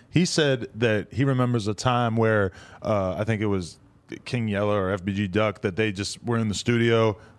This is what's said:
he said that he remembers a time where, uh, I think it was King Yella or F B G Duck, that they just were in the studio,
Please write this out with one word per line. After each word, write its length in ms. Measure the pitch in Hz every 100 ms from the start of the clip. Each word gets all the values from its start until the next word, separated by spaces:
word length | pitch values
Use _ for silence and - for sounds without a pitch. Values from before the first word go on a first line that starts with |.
| -
he 160 | 147 175
said 420 | - 147 131 - 107
that 380 | 117 107 90
he 100 | 101
remembers 460 | 139 131 123 120 101
a 40 |
time 440 | 107 127 120 120 113
where, 340 | 110 110 95 - - -
uh, 340 | - 104 95 87
I 60 |
think 180 | 107 110
it 40 | 107
was 340 | 98 85 - - _ - - -
King 240 | 123 110
Yella 260 | 101 104 104
or 140 | 92
F 140 | 98 90
B 80 |
G 140 | 98 104
Duck, 320 | 95 107 101
that 160 | 110 90
they 160 | 110
just 280 | 95 98 -
were 160 | - 117
in 120 | 113
the 40 | 92
studio, 600 | - 120 117 117 113 104 -